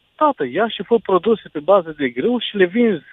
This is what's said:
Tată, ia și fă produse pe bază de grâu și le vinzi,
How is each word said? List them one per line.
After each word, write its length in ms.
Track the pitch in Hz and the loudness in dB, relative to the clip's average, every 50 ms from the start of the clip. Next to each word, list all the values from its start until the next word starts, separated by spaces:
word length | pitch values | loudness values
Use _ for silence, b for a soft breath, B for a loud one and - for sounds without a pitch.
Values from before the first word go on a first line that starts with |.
| _ _ _ | _ _ _
Tată, 300 | - 311 294 - - 143 | 0 0 0 0 -2 -4
ia 240 | 123 127 180 226 220 | -4 -2 -2 -2 -2
și 140 | - - | -4 -8
fă 160 | 190 - 233 220 | -2 0 0 0
produse 500 | - - 190 180 170 220 226 - - - | 2 2 0 2 2 2 0 0 -2 -8
pe 60 | - 151 | -12 -4
bază 340 | 147 170 202 196 165 165 151 147 | 2 2 4 4 2 0 -4 -4
de 100 | 143 127 | -4 -4
grâu 300 | 117 123 151 226 247 233 | -2 -2 -2 -2 -2 -2
și 180 | - - - | -4 -4 0
le 80 | 202 185 | 0 0
vinzi, 400 | 175 180 240 240 226 190 147 - - | 2 2 2 2 2 0 -2 -6 -12